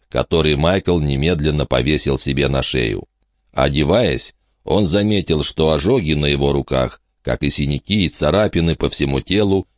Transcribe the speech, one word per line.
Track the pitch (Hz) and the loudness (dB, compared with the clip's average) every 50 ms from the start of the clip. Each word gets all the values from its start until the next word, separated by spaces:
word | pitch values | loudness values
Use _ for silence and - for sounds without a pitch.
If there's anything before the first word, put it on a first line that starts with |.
| _ _ | _ _
который | - 62 - - - 82 78 78 73 | -4 -4 -2 0 0 0 2 2 2
Майкл | 69 76 85 92 98 - - 87 85 | 2 2 2 2 0 0 0 0 0
немедленно | 73 71 69 67 71 82 90 78 73 76 73 73 67 | 0 0 0 0 0 0 0 0 0 -2 0 0 -2
повесил | - 65 62 62 69 76 73 - 71 67 65 | 0 0 0 0 0 0 0 0 -2 -2 -2
себе | - 69 69 65 69 67 | -2 -2 -2 0 0 0
на | 67 67 64 | 0 -2 -2
шею. | - - 64 58 55 50 50 - _ _ _ _ _ _ _ _ _ - | -2 -2 -2 -2 -2 -4 -6 -8 _ _ _ _ _ _ _ _ _ -2
Одеваясь, | - 67 73 69 71 76 71 90 117 123 90 65 - - - - _ _ _ _ _ - | 0 0 0 2 2 2 2 2 2 2 0 0 -2 -4 -8 -12 _ _ _ _ _ -6
он | - - 98 107 | -2 0 0 0
заметил, | 82 78 101 101 107 107 98 87 - 82 76 69 | 2 0 0 2 2 0 0 0 0 0 0 0
что | - - - 80 78 | -2 -2 0 2 2
ожоги | 78 76 69 92 131 131 90 76 78 | 2 2 2 2 0 0 2 0 0
на | 73 73 | 0 2
его | 73 71 69 69 69 69 | 0 0 2 2 0 0
руках, | 71 65 - 65 65 64 62 - - _ _ _ _ - | 0 -2 -2 0 0 -2 -2 -4 -10 _ _ _ _ -6
как | 62 62 - - | -4 -4 -2 -2
и | 69 | -2
синяки | - - 71 69 71 69 - - 95 107 92 | -2 -2 -2 -2 -2 -4 -4 -2 -2 0 0
и | 80 | 0
царапины | - - 76 73 80 101 107 98 - 87 82 82 78 | -2 -2 -2 0 2 2 0 0 0 0 0 0 0
по | - - 71 | 0 -2 -4
всему | - - 73 69 69 67 | -2 -2 -2 0 -2 -2
телу, | 67 - 90 101 107 101 95 95 92 _ _ | -2 0 0 0 2 2 0 0 -2 _ _